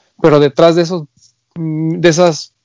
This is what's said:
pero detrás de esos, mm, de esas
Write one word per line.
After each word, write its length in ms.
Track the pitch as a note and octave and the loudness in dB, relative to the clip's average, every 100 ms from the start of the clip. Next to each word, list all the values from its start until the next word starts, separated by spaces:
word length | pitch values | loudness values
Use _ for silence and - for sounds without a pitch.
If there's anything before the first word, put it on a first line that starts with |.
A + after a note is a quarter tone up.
| _ _ | _ _
pero 200 | D#3+ D3 | 2 2
detrás 340 | D3 D#3 E3 | 2 2 2
de 80 | E3 | 2
esos, 220 | E3+ F3+ D3 _ _ _ _ | -2 -6 -10 _ _ _ _
mm, 460 | - D#3+ D#3 D#3+ E3+ | -12 -8 -4 -4 0
de 80 | E3 | 0
esas 460 | D#3 F3+ D3 - _ | 2 0 -2 -10 _